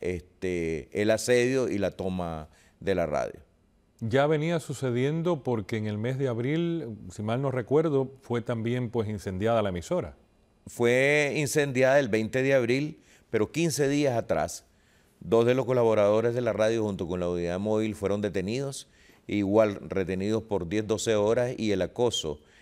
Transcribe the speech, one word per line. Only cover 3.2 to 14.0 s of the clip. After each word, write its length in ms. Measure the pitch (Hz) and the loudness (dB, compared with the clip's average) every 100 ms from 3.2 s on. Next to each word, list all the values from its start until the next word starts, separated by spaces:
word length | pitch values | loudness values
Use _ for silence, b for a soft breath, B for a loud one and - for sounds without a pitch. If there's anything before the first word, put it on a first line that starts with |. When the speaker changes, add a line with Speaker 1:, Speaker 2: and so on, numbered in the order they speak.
| 55 - - _ _ _ _ - | -4 -10 -20 _ _ _ _ -10
Speaker 2:
Ya 260 | 117 131 147 | -2 2 2
venía 320 | 156 160 170 | 2 0 -2
sucediendo 840 | - 135 131 120 135 160 165 160 | -4 -6 -2 0 0 0 -2 -2
porque 340 | 127 117 101 113 | -2 -4 -2 -4
en 80 | 107 | -4
el 120 | 104 | -4
mes 200 | 117 135 | -4 -2
de 100 | 139 | -2
abril, 720 | 117 127 160 170 165 120 104 92 | -2 -2 -2 -2 -4 -6 -12 -12
si 140 | - | -8
mal 180 | 107 120 | -4 -2
no 100 | 139 | -2
recuerdo, 600 | 123 117 143 160 139 131 - | -2 2 2 4 2 0 -6
fue 220 | - 120 | -4 -4
también, 480 | 110 117 110 123 120 | -2 -4 -2 -2 -2
pues, 180 | 117 104 | -2 -2
incendiada 540 | 107 101 92 110 117 | -4 -6 -2 2 2
la 80 | 104 | 2
emisora. 480 | 90 - 175 85 - _ _ _ _ - | -2 -4 -4 -4 -10 _ _ _ _ -12
Speaker 1:
Fue 640 | - 120 123 135 147 143 131 | 0 2 4 4 4 2 0
incendiada 640 | 143 151 143 127 131 139 | 0 0 0 4 6 6
el 100 | 131 | 4
veinte 320 | 110 110 131 | 0 0 0
de 140 | 135 135 | 2 2
abril, 440 | 117 131 151 - b b b | 2 0 -2 -8 b b b
pero 220 | 113 104 | 0 0
quince 360 | - 170 139 139 | 0 -2 0 0
días 300 | 143 | 2